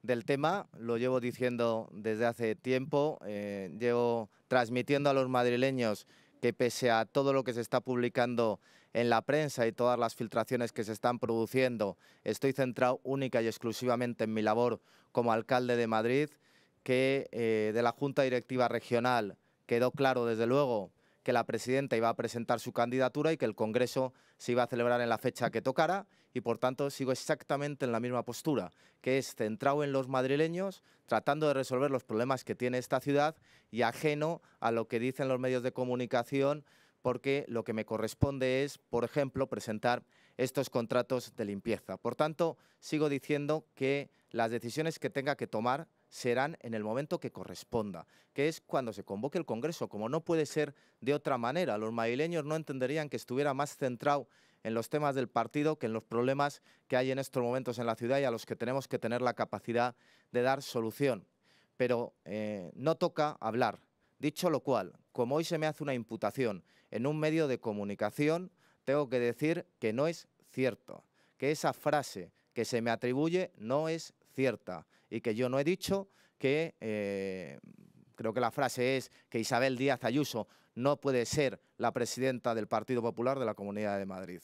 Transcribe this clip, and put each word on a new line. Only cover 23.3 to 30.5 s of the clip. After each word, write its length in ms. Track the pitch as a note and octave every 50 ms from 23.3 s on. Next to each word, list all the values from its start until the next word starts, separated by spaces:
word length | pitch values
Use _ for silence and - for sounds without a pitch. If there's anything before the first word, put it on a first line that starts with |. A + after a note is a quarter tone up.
| E3
y 40 |
que 60 | D#3 C#3
el 120 | A2 G#2
Congreso 580 | - A2 G#2+ G#2+ B2 B2+ A#2 - C3+ C3 B2+ - _ _ _ _
se 160 | _ - - A#2+
iba 100 | A#2+ B2
a 40 |
celebrar 340 | - - A#2 A#2 A#2+ B2 A#2+
en 80 | A#2+ A#2
la 80 | A2+
fecha 320 | G#2+ - B2+ - - B2 A2+
que 120 | G2+ A2+
tocara 460 | - C3+ C3 - D#3+ D#3 F#3 G3 G3 _ _ _ _ _ _
y, 80 | B2+
por 160 | G#2 A#2 A#2
tanto, 320 | - - B2+ C3 - C#3+ C#3+
sigo 220 | - - C#3 B2+
exactamente 720 | C3 - - - D#3 C3+ - - D3 C#3 C#3+ D3 - - C#3+
en 80 | B2
la 80 | A#2 A2+
misma 240 | A#2+ B2 B2+ A#2+ A#2
postura, 480 | - A#2 - - D#3+ D3 A2+ F#2 E2+ _ _ - - _ _
que 160 | - B2+ C3
es 180 | C3+ B2+ - -
centrado 480 | - A#2 G#2+ A2 G2+ - C#3 C#3 D3 D3
en 80 | C#3+
los 160 | C3+ C3+ C3
madrileños, 760 | B2+ C3+ C3 B2+ C3 C#3 D3 D#3+ E3